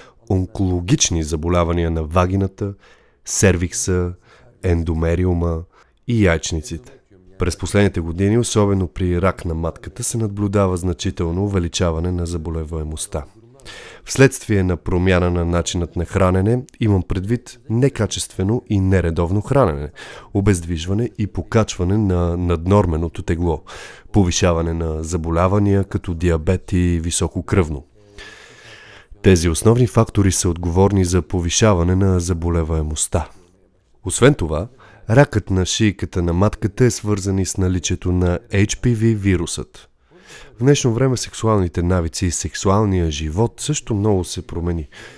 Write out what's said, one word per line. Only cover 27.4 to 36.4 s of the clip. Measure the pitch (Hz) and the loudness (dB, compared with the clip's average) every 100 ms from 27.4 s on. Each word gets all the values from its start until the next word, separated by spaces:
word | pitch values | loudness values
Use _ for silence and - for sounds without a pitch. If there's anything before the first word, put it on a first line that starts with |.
кръвно. | - 98 80 71 - _ - - - - - - - - - - - 104 | 0 0 0 -4 -12 _ -20 -20 -20 -20 -20 -20 -20 -20 -20 -20 -20 0
Тези | 101 90 85 | 4 6 4
основни | 80 110 120 123 | 2 2 4 2
фактори | 117 113 - 95 | 2 0 2 2
са | - 90 | 2 -2
отговорни | 85 87 87 98 98 | -2 -2 2 4 4
за | 90 90 | 2 0
повишаване | - 92 85 - 110 90 87 92 | 0 -4 -2 2 4 4 2 2
на | 98 92 | 2 2
заболеваемостта. | 85 85 85 85 80 80 78 78 - 87 - - _ _ _ _ _ _ | 0 -2 0 -2 0 -2 -4 -4 -4 -4 -4 -12 _ _ _ _ _ _
Освен | 95 - 127 | -8 2 4
това, | 147 80 76 110 - - - - | 4 -2 -4 -6 -12 -20 -16 2
ракът | 117 147 107 - | 4 4 2 0
на | 95 90 | 0 0
шийката | - 107 95 90 92 | 2 0 0 -4 -2
на | 85 | 0
матката | 85 | 2